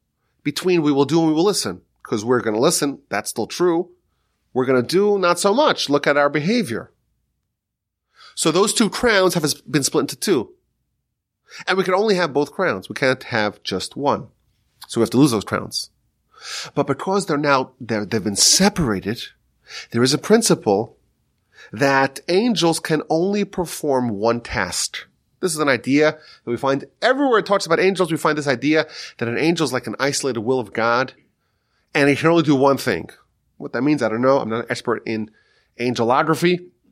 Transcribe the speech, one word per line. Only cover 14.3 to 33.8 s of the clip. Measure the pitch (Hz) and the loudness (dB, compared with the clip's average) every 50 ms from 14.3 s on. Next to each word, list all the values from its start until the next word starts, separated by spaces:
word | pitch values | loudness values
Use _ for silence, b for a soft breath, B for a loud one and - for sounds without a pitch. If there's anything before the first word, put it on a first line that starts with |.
| _ _ _ _ _ _ _ _ _ _ - - | _ _ _ _ _ _ _ _ _ _ -18 -6
So | - 117 | -2 0
we | 113 | 0
have | 107 | 2
to | - | 4
lose | 120 143 147 | 4 4 4
those | 117 104 - | 4 0 -2
crowns. | - 110 - 98 95 - - - - _ _ _ _ _ _ _ B B B B B B B B B - | -2 -4 -6 -6 -8 -10 -10 -12 -12 _ _ _ _ _ _ _ B B B B B B B B B -4
But | 143 139 | -4 -2
because | 135 139 - - 190 190 202 185 | -2 -4 -6 -4 -4 -2 -2 -2
they're | - 160 | -2 -2
now, | 143 151 147 139 131 131 123 _ - | -2 0 2 2 2 0 -2 _ -14
they're, | 120 107 117 107 104 | -8 -6 -4 -4 -4
they've | 92 117 110 87 | -2 -4 -4 -2
been | 107 101 | -2 -2
separated, | 95 - - - - 185 202 196 - 165 120 104 92 85 95 117 - - - - _ _ _ _ _ B B B B B B | 2 2 2 4 4 4 2 2 0 -2 -2 -2 -4 -4 -6 -6 -8 -10 -14 -18 _ _ _ _ _ B B B B B B
there | - 117 123 | -2 0 2
is | 131 143 | 2 2
a | 147 | 0
principle | - - 208 233 226 - 180 - - 113 98 98 113 - - _ _ _ _ _ _ _ _ _ _ B B B B B - | 2 2 2 4 4 2 0 2 2 2 2 2 0 -4 -10 _ _ _ _ _ _ _ _ _ _ B B B B B -6
that | 107 139 139 135 135 135 135 135 - - - | -2 0 2 4 4 2 2 -2 -6 -6 -2
angels | 175 185 226 247 226 160 170 170 160 156 | 0 0 0 0 0 2 2 2 0 0
can | - - 160 151 - - | -2 -2 -2 -2 -2 -2
only | 160 160 170 196 202 208 202 | -2 0 0 0 0 -2 -2
perform | 202 - - 175 160 - - - 147 135 127 123 120 | -4 -4 -6 -6 -6 -8 -6 -2 0 0 2 0 0
one | 107 98 104 113 120 120 | -2 0 0 0 0 0
task. | 120 - - 120 95 90 87 - - - - - - - _ _ _ _ _ _ | -2 -6 -4 -4 -4 -2 -4 -4 -6 -6 -8 -12 -16 -18 _ _ _ _ _ _
This | - 185 156 | -6 -4 -2
is | 156 | 0
an | 156 143 | 0 2
idea | 131 117 117 127 135 147 151 151 151 156 B B B B _ | 2 0 0 2 2 4 4 2 2 -2 B B B B _
that | - | -6
we | 120 | -4
find | 110 - 135 135 139 - - _ _ - | -2 0 0 0 -2 -4 -8 _ _ -2
everywhere | 226 262 262 285 269 240 208 | -2 0 0 2 2 2 2
it | 180 | 2
talks | - 202 196 - | 2 0 0 0
about | 160 165 156 | 0 0 2
angels. | 165 190 196 165 185 156 | 2 2 2 0 0 -2
We | 165 147 | -2 0
find | - 165 151 147 | 0 0 0 0
this | 143 | -2
idea | 143 135 120 131 147 156 156 151 156 B B B B B - | -2 -2 0 0 0 2 2 0 -2 B B B B B -8
that | - 117 | -6 -4
an | 117 101 | -4 0
angel | 131 160 175 160 160 | 0 0 2 2 0
is | 127 123 | -2 -2
like | 123 - | -4 -6
an | - - - | -6 -6 -4
isolated | 127 139 139 - - 139 120 117 | -4 -2 -2 -2 -4 -4 -4 -2
will | 104 117 131 131 | -2 -2 -2 -2
of | 117 101 - | -2 -4 -4
God, | - 113 117 117 120 131 127 - _ _ _ _ _ _ _ _ _ _ _ _ _ _ _ - | -2 0 2 2 0 0 -2 -6 _ _ _ _ _ _ _ _ _ _ _ _ _ _ _ 0
and | 156 143 143 | 2 4 4
he | 143 | 4
can | 127 147 160 | 2 2 2
only | 170 170 156 | 4 4 4
do | 147 151 | 4 2
one | 131 139 139 139 | 4 4 4 2
thing. | 127 - 131 101 82 82 - - - _ _ _ _ _ _ _ | 2 0 -2 -4 -4 -4 -10 -16 -20 _ _ _ _ _ _ _
What | - 143 143 - | -16 -14 -10 -6
that | 117 | -2